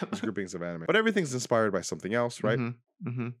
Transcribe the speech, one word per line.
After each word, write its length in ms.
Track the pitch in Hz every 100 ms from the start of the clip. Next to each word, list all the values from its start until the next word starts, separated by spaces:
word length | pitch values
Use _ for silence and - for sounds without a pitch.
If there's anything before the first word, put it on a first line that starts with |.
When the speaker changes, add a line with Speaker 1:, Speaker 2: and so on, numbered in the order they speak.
| -
Speaker 1:
there's 100 | 220
groupings 340 | - 101 92
of 80 | 90
anime. 220 | 87 85 82
But 100 | 202
everything's 380 | 226 208 151
inspired 380 | 127 - 117 110
by 80 | 95
something 340 | - 80 92
else, 280 | 117 120 -
right? 160 | 107 123
Speaker 2:
Mm-hmm. 500 | 117 120 _ _ 160
Mm-hmm. 200 | 123 120 120